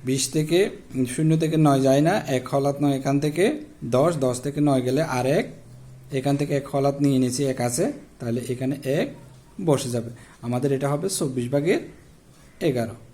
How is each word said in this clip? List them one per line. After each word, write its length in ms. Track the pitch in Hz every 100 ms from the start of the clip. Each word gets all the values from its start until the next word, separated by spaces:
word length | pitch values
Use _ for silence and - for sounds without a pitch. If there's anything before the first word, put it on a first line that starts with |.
বিশ 240 | 127 135 -
থেকে, 420 | 156 151 170 214 - - 127 123
শূন্য 280 | - 160 160
থেকে 200 | 156 160
নয় 240 | 151 135
যায় 200 | 131 135
না, 200 | 156 214 -
এক 220 | 131 127
হলাত 340 | 143 139 143
নয় 140 | 147 135
এখান 240 | 139 139
থেকে, 420 | 151 156 208 302 - -
দশ, 320 | 123 123 160 160
দশ 240 | 131 120
থেকে 200 | 143 143
নয় 220 | 147 131
গেলে 200 | 123 131
আর 240 | 156 127 127
এক, 260 | 165 254 - - - - - -
এখান 240 | 135 135 139
থেকে 200 | 147 143
এক 120 | 139
হলাত 320 | 139 139 139
নিয়ে 180 | 143 131
নিয়েছি, 260 | 127 127
এক 160 | 139 127
আছে, 320 | 120 123 220 285 - -
তাহলে 220 | 120 117 120
এখানে 280 | 123 131 139
এক 300 | 135 147 277 - - - - -
বসে 260 | 175 135 123
যাবে। 200 | 120 113 117 - -
আমাদের 300 | 120 123 139
এটা 160 | 135 139
হবে 200 | 147 190
চব্বিশ 420 | - 151 127 120
ভাগের 300 | 143 156 269 - - - - - - - -
এগারো। 340 | 175 120 110 - -